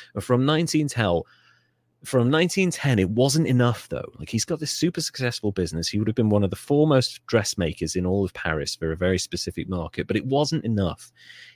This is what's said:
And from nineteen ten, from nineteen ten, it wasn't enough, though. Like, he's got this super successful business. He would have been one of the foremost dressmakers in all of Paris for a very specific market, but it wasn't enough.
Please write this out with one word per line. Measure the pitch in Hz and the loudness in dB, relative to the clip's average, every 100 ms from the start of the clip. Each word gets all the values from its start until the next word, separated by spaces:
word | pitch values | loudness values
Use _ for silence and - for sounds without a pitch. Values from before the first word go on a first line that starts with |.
| - | -12
And | - | -12
from | - 123 131 | 0 2 4
nineteen | 156 170 156 147 | 2 0 0 0
ten, | 120 104 85 - _ _ _ _ _ _ _ | 0 0 0 -2 _ _ _ _ _ _ _
from | - 131 120 | -2 0 2
nineteen | 156 175 - 185 | 2 2 2 0
ten, | - 143 113 | 0 2 2
it | 92 | 2
wasn't | 104 135 147 156 | 4 2 2 2
enough, | 127 120 117 - | 4 2 0 -6
though. | 65 - - | -8 -10 -14
Like, | - | -6
he's | 113 - | -4 -2
got | 160 | -4
this | 143 | -6
super | - 170 175 | 0 0 0
successful | 156 - 127 - 107 | -6 -4 -4 -2 -4
business. | 98 85 80 82 | -2 -2 -2 -4
He | 101 | -2
would | 107 | 0
have | 110 | 2
been | 110 | 4
one | 104 | 4
of | 98 | 2
the | - | -2
foremost | - 143 151 135 - - - | -2 2 4 4 2 -6 0
dressmakers | 113 104 - 85 73 80 92 | 0 0 -2 -2 -2 -4 -2
in | 90 | 0
all | 98 95 | 0 0
of | |
Paris | - 85 78 71 - | -4 -4 -2 -4 -6
for | 80 | -6
a | 82 | -2
very | 92 92 | 0 0
specific | - 87 - - - | -2 -6 -6 -8 -6
market, | 90 78 - - | -6 -6 -8 -4
but | 101 | -2
it | 127 | 0
wasn't | 139 147 160 117 | 0 0 -2 -2
enough. | 107 92 - - _ - - - | 0 0 -2 -12 _ -20 -20 -20